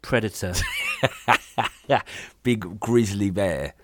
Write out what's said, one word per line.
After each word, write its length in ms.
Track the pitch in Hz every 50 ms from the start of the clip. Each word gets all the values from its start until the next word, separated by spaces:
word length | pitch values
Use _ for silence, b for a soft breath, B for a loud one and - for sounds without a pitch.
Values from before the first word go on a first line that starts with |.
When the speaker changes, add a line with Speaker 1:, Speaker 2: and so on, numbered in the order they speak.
Speaker 1:
predator. 520 | - - 135 117 107 107 - - - 92 87
Speaker 2:
<laughs> 760 | 87 87 - - - - 1077 1077 - - - - - - - - - - - - - - - - - _ - 139 113 - B B B B B B B _
Big 360 | 127 120 110 104 90 90 98
grizzly 500 | - 113 117 120 117 98 101 101 101 101
bear. 420 | 90 101 101 92 82 67 69 71 - _